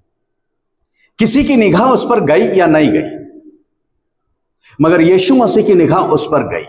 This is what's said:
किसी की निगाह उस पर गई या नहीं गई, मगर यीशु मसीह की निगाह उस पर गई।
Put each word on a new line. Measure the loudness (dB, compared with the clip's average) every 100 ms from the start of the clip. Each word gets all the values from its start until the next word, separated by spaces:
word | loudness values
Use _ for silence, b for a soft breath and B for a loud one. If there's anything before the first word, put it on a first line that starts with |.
| _ _ _ _ _ _ _ _ _ _ _ -4
किसी | -2 0
की | 0 2
निगाह | 2 2 0
उस | 0 0
पर | -2
गई | 0 0
या | 0 0 2
नहीं | 2 0
गई, | -2 -6 -12 -18 -20 -20 -20 _ _ _ _ _ _ _ _ _ _ b b
मगर | 0 2
यीशु | 2 2 2 0
मसीह | 2 0
की | 2
निगाह | 2 2 0
उस | -2 -4 -2
पर | -4
गई। | -4 -10